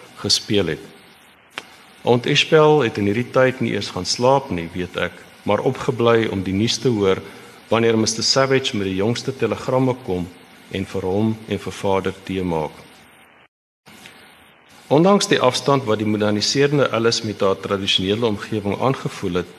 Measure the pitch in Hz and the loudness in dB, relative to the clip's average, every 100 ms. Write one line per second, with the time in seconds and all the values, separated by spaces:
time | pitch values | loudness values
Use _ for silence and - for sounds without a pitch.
0 | - - 101 - - 101 85 76 - - | -20 -8 -2 -2 0 0 0 -4 -10 -20
1 | - - - _ _ - - - - - | -20 -20 -20 _ _ -18 -18 -20 -20 -4
2 | 123 123 127 147 - 156 151 151 117 110 | 2 2 2 0 4 6 6 6 2 0
3 | 101 104 120 131 127 127 117 107 98 101 | 0 0 0 2 2 2 -4 -4 -6 -8
4 | 87 - 123 139 135 90 82 90 87 - | -6 0 4 2 2 -6 -6 -6 -8 -4
5 | 87 - - - - 104 139 127 - 120 | -6 -6 -20 -10 -2 0 0 -2 -4 0
6 | 117 113 110 98 95 95 117 - 135 107 | 4 4 2 -2 -2 0 0 0 0 2
7 | 98 95 - - - - - 110 117 113 | 2 0 -2 -16 -20 -20 -2 2 4 2
8 | 107 - 110 135 135 135 131 104 95 95 | 0 -2 0 2 2 2 0 -4 -4 -2
9 | 107 120 - - 113 101 - 127 131 123 | -2 -2 -6 -4 -2 -2 -2 0 0 -2
10 | - 90 87 - - - - 95 92 95 | -4 -4 -6 -10 -20 -20 -10 -8 -6 -6
11 | 92 98 110 110 - 98 95 - 101 95 | -2 0 0 -2 -6 -6 -6 -6 0 0
12 | 95 92 - 95 90 80 - - - - | 0 -6 -6 -4 -2 -2 -4 -8 -20 -20
13 | - - _ _ _ _ _ _ - - | -20 -20 _ _ _ _ _ _ -20 -20
14 | - - - - _ _ _ - - 143 | -20 -20 -20 -20 _ _ _ -18 2 4
15 | 180 202 - - 127 127 - 139 113 107 | 6 4 4 2 2 2 2 0 2 0
16 | 107 107 104 104 - 139 143 147 123 113 | 0 0 0 0 0 2 2 2 2 2
17 | 117 113 107 101 98 95 101 101 98 - | 0 0 -4 -2 0 0 -2 -4 -2 -2
18 | 92 107 117 101 - 110 101 98 120 139 | 0 0 -2 -4 -6 -6 -4 -2 0 -2
19 | 143 - 98 90 87 | -6 -6 -4 -4 -4